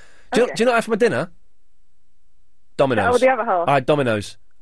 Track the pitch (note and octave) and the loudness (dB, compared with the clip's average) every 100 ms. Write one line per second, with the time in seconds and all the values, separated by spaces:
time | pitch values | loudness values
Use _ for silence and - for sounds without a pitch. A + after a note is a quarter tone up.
0 | - - - A3 A#3+ - A#3+ A#3 A3 A3+ | -18 -16 -2 2 2 2 2 2 2 2
1 | A#3 B2 E3+ - - - - - - - | 2 2 -4 -8 -18 -18 -18 -18 -18 -16
2 | - - - - - - - - C3+ A2 | -18 -18 -18 -18 -18 -18 -8 0 2 4
3 | C3 A#3+ C4 A#3 A3+ F3+ E3+ C#3 B2+ D3 | 4 4 4 4 2 2 4 2 4 2
4 | B2 G#2+ F#2+ - - - | 2 0 -2 -12 -18 -2